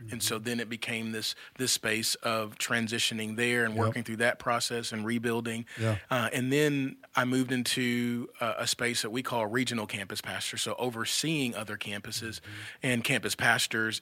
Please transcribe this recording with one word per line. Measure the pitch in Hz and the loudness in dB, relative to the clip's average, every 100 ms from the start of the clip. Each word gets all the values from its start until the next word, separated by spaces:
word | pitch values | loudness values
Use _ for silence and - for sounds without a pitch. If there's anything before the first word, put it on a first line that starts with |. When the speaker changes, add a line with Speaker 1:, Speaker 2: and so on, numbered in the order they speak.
Speaker 1:
Mm-hmm. | 113 | -10
Speaker 2:
And | 117 | -2
so | - 113 | 0 0
then | 113 120 | -2 -2
it | 110 | -2
became | 117 - 113 113 | -4 -4 -2 -2
this, | 110 110 - - - | -4 -4 -6 -10 -2
this | 123 | 0
space | - 113 110 110 - | 2 2 2 2 0
of | 117 113 107 104 | 0 0 -2 -4
transitioning | - 120 113 117 - 113 107 110 | 0 0 2 2 0 0 -4 0
there | 120 120 113 | 2 4 2
and | 110 | 2
Speaker 1:
Yep. | 110 | 2
Speaker 2:
working | 120 | 0
through | 117 110 | -2 0
that | 120 - | 2 2
process | 127 117 - 120 117 | 0 0 0 -2 -4
and | 110 | -4
rebuilding. | 107 117 117 117 117 113 120 - | 0 0 2 0 -2 -4 -6 -2
Speaker 1:
Yeah. | 110 104 - | 0 0 0
Speaker 2:
Uh, | 127 113 | 0 0
and | 131 127 | 0 2
then | 143 151 143 135 - - - | 4 4 4 0 -4 -6 0
I | 127 | 2
moved | 127 127 | 4 2
into, | 127 120 - 123 120 120 120 120 - | 0 0 2 2 2 2 0 -4 -4
uh, | 117 - | -2 0
a | 117 | -2
space | - 120 120 | 0 0 0
that | 113 | -2
we | 123 | -2
call | 123 123 107 | -2 0 2
regional | 123 120 117 104 | 2 2 0 -2
campus | 104 95 104 | -4 -6 -6
pastor. | - 98 - 117 | -6 -4 -4 -2
So | 113 - | -2 0
overseeing | 123 113 110 - 151 156 127 104 | -2 0 0 0 2 2 0 -2
other | 107 104 | -6 -6
campuses | 107 101 117 110 113 104 | -6 -6 -6 -6 -6 -8
Speaker 1:
Mm-hmm. | - 104 110 - | -10 -12 -12 -4
Speaker 2:
and | 135 120 | 0 2
campus | 113 131 101 - | 2 2 0 2
pastors. | 123 117 - 117 110 107 | 4 4 2 0 0 -2